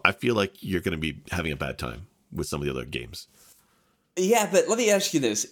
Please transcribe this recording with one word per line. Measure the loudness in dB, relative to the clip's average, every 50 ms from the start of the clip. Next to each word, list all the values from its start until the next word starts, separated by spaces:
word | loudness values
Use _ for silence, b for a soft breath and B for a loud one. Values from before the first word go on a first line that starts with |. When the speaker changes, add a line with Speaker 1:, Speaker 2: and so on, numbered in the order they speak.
| 0
Speaker 1:
I | 0 0
feel | 0 0 0 2
like | 2 0 0 -4 -8 -6
you're | -2 -2 -2 0
gonna | -2 -2 -2
be | -2 -4 -6 -8 -10 -6 -6
having | -4 -4 -4
a | -4
bad | -4 -6 -6 -6 -6
time | -8 -8 -8 -10 -14 -18 _ _ _ _
with | -8 -8 -6 -4
some | -4 -4
of | -2
the | -2
other | -4 -4 -6
games. | -6 -8 -8 -8 -10 -14 -16 -18 b b b b b b b b b b b b b b b _ _ _
Speaker 2:
Yeah, | -2 2 4 4 4 4 4 4
but | 4 4 4
let | 2
me | 2 4 4
ask | 4 4 4 2 2
you | 2
this. | 2 2 2 0 -2 2